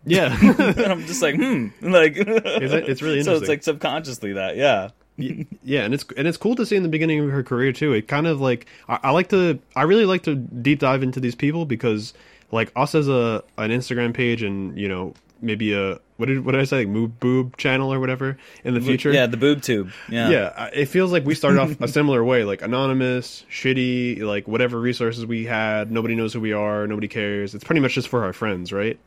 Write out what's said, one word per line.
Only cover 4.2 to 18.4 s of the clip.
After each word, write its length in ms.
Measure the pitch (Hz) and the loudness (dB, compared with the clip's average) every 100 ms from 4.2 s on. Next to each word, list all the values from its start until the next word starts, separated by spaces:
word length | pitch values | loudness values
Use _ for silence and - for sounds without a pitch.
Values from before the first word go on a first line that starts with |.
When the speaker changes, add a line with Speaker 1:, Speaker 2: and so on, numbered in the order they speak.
| 104 | -6
Speaker 2:
that, 220 | 98 95 85 | -4 -4 2
yeah. 340 | 139 107 98 _ _ - | 4 4 0 _ _ -10
Speaker 1:
Y-, 280 | 131 - - - | -8 -8 -12 -14
yeah, 200 | 127 139 | -4 -2
and 100 | 104 | 0
it's, 140 | 139 - 127 | -2 -6 -4
and 100 | 151 | -4
it's 120 | 165 | -2
cool 180 | 214 247 | -2 -2
to 80 | |
see 100 | 226 | 0
in 80 | 208 | 0
the 60 | 175 | 0
beginning 320 | 156 165 151 | 0 0 0
of 100 | 147 | 0
her 120 | 139 | -2
career, 280 | 123 120 135 | -2 0 0
too. 220 | 123 151 | 0 0
It 160 | 113 107 | 0 0
kind 180 | 143 165 | 0 0
of, 140 | 143 | 0
like, 260 | 135 120 - - - | 0 -2 -6 -20 -6
I, 100 | 120 | -2
I 60 | 139 | 2
like 180 | 156 185 | 2 2
to, 320 | 196 180 135 _ - | 2 2 0 _ -2
I 60 | |
really 240 | 151 214 202 | 4 4 4
like 160 | 185 | 2
to 120 | 165 | 0
deep 440 | 139 120 123 120 147 | -4 -4 -2 0 2
dive 240 | 135 131 | 2 2
into 180 | 131 131 | 0 -2
these 140 | 123 | -4
people 320 | 120 143 165 160 | -2 -2 -2 -4
because, 480 | 113 123 107 110 - - - _ | -2 0 -2 -4 -16 -20 -20 _
like, 220 | 113 113 | -2 -2
us 200 | - 151 | 0 2
as 140 | 165 143 | 2 2
a, 360 | 131 117 107 - - | 2 2 -2 -6 -6
an 120 | 110 | -2
Instagram 440 | 120 127 120 120 | -2 -2 -2 -2
page 280 | 117 120 117 | 0 0 0
and, 340 | 104 98 95 - | -2 -4 -6 -6
you 120 | 101 | -6
know, 240 | 92 92 - _ _ | -4 -8 -12 _ _
maybe 320 | 117 107 107 | -6 -2 0
a, 260 | 101 98 85 _ - | 0 -2 -6 _ -6
what 100 | 117 | -2
did, 180 | 135 127 | -2 0
what 60 | |
did 100 | 135 | 0
I 20 | |
say? 140 | 135 135 | 2 0
Like, 100 | 104 | 0
Moob 240 | 107 113 117 | -2 -2 -2
Boob 380 | 123 127 127 - | 0 2 0 -4
channel 340 | 139 131 135 | 0 0 0
or 80 | 135 | -2
whatever 380 | 131 131 135 135 | -2 -2 -4 -8